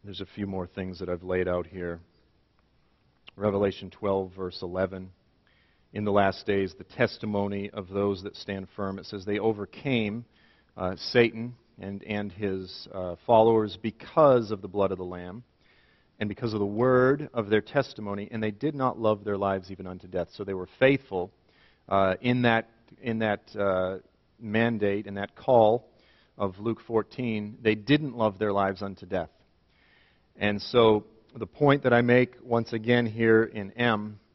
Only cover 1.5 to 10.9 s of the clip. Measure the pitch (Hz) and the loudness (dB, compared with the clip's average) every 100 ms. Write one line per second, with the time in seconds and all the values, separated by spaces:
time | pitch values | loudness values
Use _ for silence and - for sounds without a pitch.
1.5 | 90 85 95 87 85 87 _ _ _ _ | -2 -4 -10 -10 -10 _ _ _ _ _
2.5 | _ _ _ _ _ _ _ - - 104 | _ _ _ _ _ _ _ -20 -2 0
3.5 | 98 101 95 95 - 104 98 95 92 92 | 2 0 -2 -14 -8 -2 -2 -4 -8 -10
4.5 | - 90 90 95 95 92 _ _ _ _ | -8 -8 -4 -4 -4 -14 _ _ _ _
5.5 | _ _ _ _ - 104 101 98 95 - | _ _ _ _ -6 0 4 2 0 -2
6.5 | 98 95 - - - 117 - 107 104 101 | -2 -2 -6 -18 -2 -2 -2 -6 -2 -2
7.5 | 101 101 - 92 98 101 98 98 - - | -4 -8 -10 -6 -2 0 -2 -8 -14 -10
8.5 | 98 95 - 98 98 92 104 92 104 110 | -10 -10 -8 -8 -8 -10 -10 -4 0 0
9.5 | 104 101 - 143 123 107 110 117 _ _ | -2 -8 -10 -2 -2 -2 -6 -12 _ _
10.5 | _ _ - 90 | _ _ -6 -6